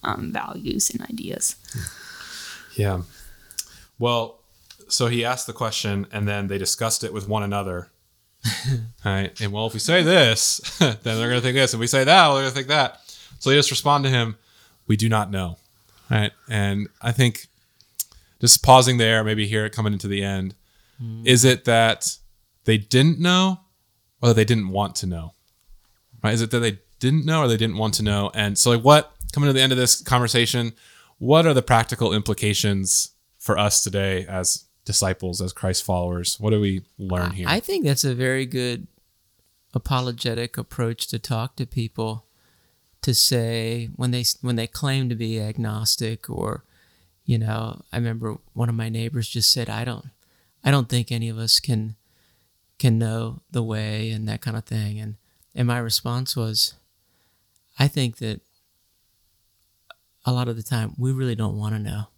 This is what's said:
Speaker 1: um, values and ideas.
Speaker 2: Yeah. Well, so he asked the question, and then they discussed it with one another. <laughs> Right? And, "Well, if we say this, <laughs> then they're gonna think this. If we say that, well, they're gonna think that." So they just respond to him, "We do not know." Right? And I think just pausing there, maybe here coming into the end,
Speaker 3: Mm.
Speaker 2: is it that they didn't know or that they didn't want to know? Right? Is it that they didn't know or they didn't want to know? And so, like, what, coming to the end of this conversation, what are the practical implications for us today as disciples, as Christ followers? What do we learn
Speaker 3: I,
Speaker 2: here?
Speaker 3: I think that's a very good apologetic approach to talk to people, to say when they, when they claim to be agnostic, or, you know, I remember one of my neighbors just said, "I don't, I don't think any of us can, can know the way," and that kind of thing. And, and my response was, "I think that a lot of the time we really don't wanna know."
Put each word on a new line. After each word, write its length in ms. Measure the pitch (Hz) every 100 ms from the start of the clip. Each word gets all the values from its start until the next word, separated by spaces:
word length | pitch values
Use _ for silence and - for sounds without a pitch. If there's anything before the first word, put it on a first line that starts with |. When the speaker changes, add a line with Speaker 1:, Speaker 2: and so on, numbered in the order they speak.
Speaker 1:
um, 280 | - - 60
values 580 | - - - 214 - -
and 140 | -
ideas. 520 | - - 90 - - - - - 82 - - - - - - - - -
Speaker 2:
Yeah. 260 | 101 92 87 - - - _ - - - - _
Well, 400 | 117 117 113 - _ _ _ - -
so 200 | - 120
he 160 | 120
asked 240 | 117 120 -
the 60 |
question, 540 | - 117 - 107 101 98
and 160 | 104 104
then 200 | 101 98
they 100 | 98
discussed 460 | 95 - 113 -
it 100 | 107
with 140 | 104 98
one 160 | 107
another. 460 | 101 101 95 90 87 _ _ _ _ _
<laughs> 260 | 117 - 127 127 113 - 104
Right? 340 | 98 98 -
And, 100 | 107
"Well, 160 | 101 113
if 60 |
we 60 | 110
say 220 | - 175
this, 540 | 160 180 127 110 - - - -
<laughs> 40 |
then 180 | 151 107
they're 240 | 120 110 117
gonna 120 | 123
think 140 | 127 127
this. 180 | 131
If 60 | 117
we 80 | 117
say 160 | 135 135
that, 220 | 185 160
well, 80 | 135
they're 80 | 135
gonna 100 | 131
think 120 | 131
that." 340 | 147 131 - - - - -
So 100 | 135
they 60 | 143
just 120 | 143
respond 340 | 127 147 143 135
to 40 |
him, 280 | 127 113 107 _ _ _ _ -
"We 80 | 107
do 140 | 113
not 200 | 110 101
know." 260 | 98 90 85 _ _ _ _ _
Right? 220 | 113 104 - -
And 380 | 110 101 98 104 _
I 100 | 117
think 360 | 117 123 - - _ _ _ _ _ - - _ _
just 240 | 120 -
pausing 340 | - 131 123 123
there, 260 | 113 113 107
maybe 200 | 107 104
here 220 | 107 107
coming 220 | 110 107
into 140 | 101 98
the 160 | 101
end, 320 | 98 98 92 - _ _ _ _
Speaker 3:
Mm. 240 | 117 113 117
Speaker 2:
is 180 | 123
it 220 | 127 123 -
that 520 | 113 113 110 - - - _ _ _ -
they 120 | 110
didn't 420 | 101 127 147 170
know 400 | 175 180 190 180 _ _ _ _ _ _
or 80 | 120
that 60 | 110
they 100 | 107
didn't 240 | 113 95
want 260 | 95 101 -
to 80 | 95
know? 260 | 85 82 _ _ _ _ - _ _ _ -
Right? 100 | 107
Is 80 | 113
it 100 | 110
that 80 | 120
they 200 | 117 98 _ _
didn't 260 | 127 156 147
know 160 | 160
or 60 | 135
they 80 | 113
didn't 200 | 113 95
want 160 | 107 -
to 80 |
know? 280 | 107 101 101
And 240 | 110 104 101
so, 120 | -
like, 120 | 117
what, 280 | 127 151 - _ -
coming 140 | - 143
to 40 |
the 80 | 131
end 100 | 131
of 40 | 127
this 240 | 123 -
conversation, 680 | - 123 120 123 117 123 117 - - - _ _
what 280 | 120 156 165
are 80 |
the 80 | 131
practical 500 | - 127 113 123 113
implications 960 | 104 104 104 107 101 107 98 95 - - _ _ _
for 180 | - 104
us 260 | 104 -
today 420 | - 98 98 95 92
as 360 | 92 90 - _ _ -
disciples, 560 | 104 95 95 92 87
as 100 | 92
Christ 320 | - 92 92
followers? 560 | - 90 87 87 87 -
What 120 | 107
do 80 | 107
we 220 | 101 95 - -
learn 340 | 95 90 87
Speaker 3:
I, 40 | 92
Speaker 2:
here? 120 | 90
Speaker 3:
I 100 | 180
think 260 | - 392 165
that's 180 | 139
a 100 | 143
very 320 | 123 131 131 131
good 420 | 127 123 120 - _ _ _ _ _ _ _ _
apologetic 840 | 127 - 131 127 117 120 117 120 -
approach 500 | 120 - 117 117 -
to 100 | 117
talk 380 | - 113 120 -
to 100 | 123
people, 600 | - 113 - 113 110 _ _ _ _ _ _ _ _
to 120 | - 120
say 720 | - 123 113 117 113 117 117 -
when 160 | 127
they, 120 | 123 117 -
when 140 | 127 117
they 100 | 113
claim 420 | - 143 135 127
to 60 | 113
be 240 | 113 113
agnostic, 880 | 107 107 113 107 110 - 110 113 -
or, 340 | - - - _ _ _ _ _ _ -
you 120 | 117
know, 420 | 110 110 110 - -
I 60 | -
remember 400 | 117 113 113 107 _
one 160 | - 120
of 60 | 113
my 140 | 113
neighbors 380 | 113 117 117 110
just 220 | 117 -
said, 180 | 131 113
"I 140 | 107 120
don't, 200 | 113 - _ _ _ _ _ 135
I 60 |
don't 180 | 139 120
think 220 | 123 117
any 160 | 117 113
of 80 | 113
us 220 | 113 110
can, 360 | - 113 110 110 _ _ _ _ _ _ _ _
can 200 | 131 113
know 420 | 113 113 113 131 _
the 120 | 123
way," 480 | 113 107 107 107 110
and 160 | 110 107
that 140 | 110
kind 140 | - 113
of 80 | -
thing. 340 | 113 104 107
And, 160 | 107 107 _ _ _ -
and 120 | 120
my 100 | 120
response 560 | 117 - 120 120 127 -
was, 380 | 113 107 - - _ _ _ _ _ _ _ _ _ -
"I 80 | 139
think 300 | 147 123 113
that 240 | 110 - _ _ _ _ _ _ _ _ _ _ _ _ _ _ _ - _ _ -
a 60 |
lot 160 | 127 123
of 80 | 113
the 80 |
time 300 | 104 120 107 -
we 140 | 127
really 240 | 131 131 113
don't 220 | 107 101
wanna 220 | 107 110
know." 280 | 104 107 104